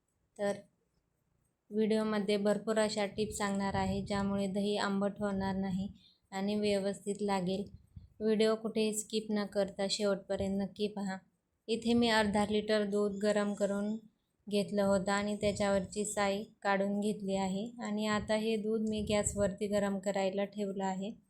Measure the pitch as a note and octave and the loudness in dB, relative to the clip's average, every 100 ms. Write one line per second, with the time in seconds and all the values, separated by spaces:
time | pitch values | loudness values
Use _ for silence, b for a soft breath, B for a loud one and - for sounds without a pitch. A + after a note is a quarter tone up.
0 | _ _ _ - G3+ G3+ - _ _ _ | _ _ _ -4 -2 -2 -8 _ _ _
1 | _ _ _ _ _ _ _ G#3 G#3+ G#3+ | _ _ _ _ _ _ _ 0 2 2
2 | A3 G#3+ G3+ G#3 G3+ G#3 G#3+ G#3+ G#3+ G#3+ | 2 0 0 2 2 0 0 0 2 0
3 | G3+ G3 G#3+ - G3+ G3 G3 G3 F#3+ G3+ | -2 -2 -4 -2 -2 0 0 0 0 -2
4 | G3 G3+ G3 G3 G3 G3+ G3+ G3+ G3+ G3 | -2 0 0 0 0 0 0 0 0 0
5 | G3+ G3 G#3 F#3+ G3 F#3+ G3 F#3 G3 B | 0 -2 -2 0 -2 -2 -2 -4 -6 B
6 | B B _ F#3+ G3 G#3 G#3 G3+ G3 F#3+ | B B _ -4 -2 0 2 2 0 -4
7 | - G3+ G3+ G3 F3+ F#3+ G3 - - - | -6 -4 0 0 0 -2 -6 -12 -20 -20
8 | - _ A3 G#3+ A3 A3 A3+ A3+ G#3+ G#3+ | -20 _ 0 4 4 2 -2 0 0 0
9 | - A3 G#3+ G#3 G3+ G3+ F#3+ F#3+ G3 F#3+ | -2 -4 0 -2 0 0 -2 0 -2 0
10 | G3+ F#3+ - G3 G3 G3 G3 - G#3 G#3 | 2 0 -2 -2 0 0 -2 -2 -4 -2
11 | G3 F#3+ - _ _ _ - A3+ A3+ A#3 | -6 -8 -12 _ _ _ -4 -2 2 4
12 | A#3+ A3 G#3 G#3 G#3 G#3+ G#3+ G#3+ G#3 G3+ | 6 4 4 2 2 0 2 0 2 2
13 | G#3 G3 G#3 G#3 G#3 G3 G3+ G3+ G#3 A3 | 0 0 0 2 0 0 0 0 -2 -4
14 | - _ _ _ - G3+ G3 G3+ G3 G3 | -8 _ _ _ -2 -2 0 2 4 2
15 | G3 G3+ G#3 G#3 G#3 G3+ G3+ G3 F#3 G#3 | 2 0 0 0 0 2 2 2 0 -4
16 | G#3 - G3+ G3 A3 - G3+ G3 G3 G3+ | -4 0 0 0 -4 -6 0 2 2 0
17 | G#3 G#3 F#3+ F#3+ F#3+ G3 A#3 - G#3+ G#3 | -2 -2 -2 0 0 -2 -6 -8 -6 -2
18 | G#3+ G#3 G#3+ A3 A3 A3 G#3 A3 A3 G#3+ | 0 0 0 0 0 0 0 0 0 -2
19 | G#3+ G#3 G3+ G3+ G3+ G3 G#3 G#3 G3 G3 | 0 0 0 0 -2 0 0 0 2 0
20 | G3 G3 F#3+ G3 G3+ G#3 G3+ G3 F#3+ F#3+ | -2 0 0 0 -2 -2 -4 -2 -2 -2
21 | G3 A#3 _ | -6 -10 _